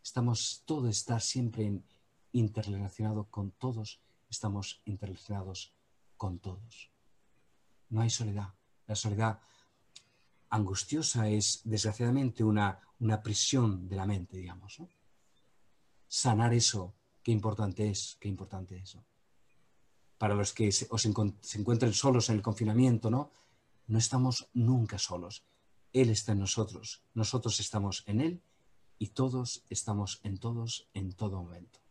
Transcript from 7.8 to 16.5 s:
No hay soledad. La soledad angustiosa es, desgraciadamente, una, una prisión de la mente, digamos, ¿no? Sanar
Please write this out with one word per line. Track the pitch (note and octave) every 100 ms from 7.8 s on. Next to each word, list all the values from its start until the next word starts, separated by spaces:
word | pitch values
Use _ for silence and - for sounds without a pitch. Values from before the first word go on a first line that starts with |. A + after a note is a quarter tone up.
| _
No | A2
hay | A2+
soledad. | - A2 G2+ G2+ - _ _ -
La |
soledad | G#2+ A2 G2+ A2+ G#2+ _ _ _ _ _ - _ _ _ _ _
angustiosa | A2+ G2+ F#2+ - D3+ D3+ B2 G#2+
es, | G#2+ G#2 -
desgraciadamente, | A2 G#2+ A2 G2+ A#2+ C3 C3 -
una, | A2 G#2 G2+ F#2+ _ _
una | A2+ G#2+
prisión | - G#2 - C3+ A#2 F#2+ F2+
de | F#2+
la | F#2+
mente, | G2+ F#2 F#2
digamos, | F2+ F2+ G2 -
¿no? | E3+ _ _ _ _ _ _ _ _ _ _ _ _
Sanar | - B2+ G#2+ A#2+